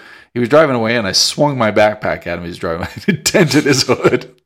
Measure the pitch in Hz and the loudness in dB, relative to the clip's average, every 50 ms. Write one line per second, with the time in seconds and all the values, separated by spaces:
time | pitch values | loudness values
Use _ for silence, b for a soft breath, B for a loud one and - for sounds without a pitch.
0 | B B B B B B B - 120 107 143 156 160 139 127 120 110 110 120 120 | B B B B B B B -4 -2 2 4 4 4 4 0 -2 -2 -2 -2 -2
1 | 104 95 87 - - - - 156 147 147 139 127 113 107 98 107 107 107 104 - | -2 -2 0 0 -2 -2 0 0 0 0 0 0 0 2 4 4 2 2 2 -2
2 | - 95 80 82 - 87 87 87 87 85 90 - 95 87 82 87 92 - - - | -4 -4 -4 -4 -6 -8 -8 -8 -8 -10 -10 -8 -6 -6 -4 -6 -6 -10 -10 -6
3 | - - 175 - - - - 220 175 147 139 151 - 139 135 131 - - 117 - | -2 -2 -2 -2 -2 0 2 2 2 4 2 2 2 2 0 0 2 0 0 2
4 | 175 165 - - - - _ _ _ | 2 0 0 0 -4 -8 _ _ _